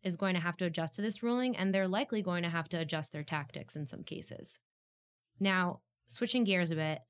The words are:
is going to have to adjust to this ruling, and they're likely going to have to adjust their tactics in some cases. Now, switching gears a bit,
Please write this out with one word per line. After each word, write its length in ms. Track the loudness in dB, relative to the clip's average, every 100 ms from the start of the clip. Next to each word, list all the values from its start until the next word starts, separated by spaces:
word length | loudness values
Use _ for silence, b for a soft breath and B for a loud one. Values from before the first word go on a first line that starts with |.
is 140 | -4 0
going 180 | 2
to 60 | 2
have 160 | 0 0
to 80 |
adjust 320 | 0 0 -2 -2
to 60 |
this 200 | -2 0
ruling, 340 | 0 2 2 2
and 160 | 4
they're 140 | 4 4
likely 340 | 2 0 0
going 220 | 0 0
to 60 | 0
have 200 | 0 0
to 100 | -2
adjust 320 | 0 -2 -4
their 100 | -6
tactics 540 | -4 -4 -4 -10 -8 -8
in 100 | -8
some 160 | -8
cases. 560 | -10 -10 -10 -12 -14 -18 _ _ _ _ _ _ _ -2
Now, 440 | 2 4 2 -2 _ _ -10
switching 340 | -4 0 2
gears 300 | 4 4 2
a 20 |
bit, 240 | 2 0 -2